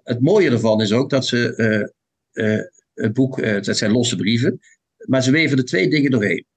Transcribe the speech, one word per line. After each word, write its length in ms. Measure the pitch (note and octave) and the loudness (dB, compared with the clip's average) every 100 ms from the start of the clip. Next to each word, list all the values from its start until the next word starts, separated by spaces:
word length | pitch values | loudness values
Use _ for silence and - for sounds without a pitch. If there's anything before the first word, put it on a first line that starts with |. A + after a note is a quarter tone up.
het 180 | - A#2+ | -6 0
mooie 280 | C3+ G#3 E3+ | 2 4 4
ervan 320 | A#2+ A2 A2 | 2 2 2
is 120 | G#2+ | 2
ook 160 | A2 C#3+ | 0 0
dat 160 | C3+ B2 | -2 0
ze, 300 | A#2+ A#2+ - | -2 -2 0
eh, 960 | A2 G#2+ G2+ - _ _ _ - G#2+ | 0 0 -2 -10 _ _ _ -4 -2
eh, 100 | G#2+ - _ _ | -2 -4 _ _
het 200 | - A#2 | -6 -4
boek, 260 | A#2 C3+ C3+ | 0 -2 -2
eh, 120 | B2 | -2
het 260 | G2+ G2 G#2 | -2 -2 -2
zijn 140 | G#2+ | 0
losse 240 | A2+ B2 F2+ | 0 0 -2
brieven, 440 | F2+ A#2 C#3+ - _ _ _ _ - | -2 0 0 -4 _ _ _ _ -4
maar 180 | C3 | 0
ze 80 | B2+ | 2
weven 260 | C#3+ D#3 C3 | 2 2 0
er 80 | B2+ | 0
twee 240 | E3+ F3+ | 0 0
dingen 220 | - C#3 | 2 2
doorheen. 340 | B2 G2+ E2+ - | 2 0 -2 -6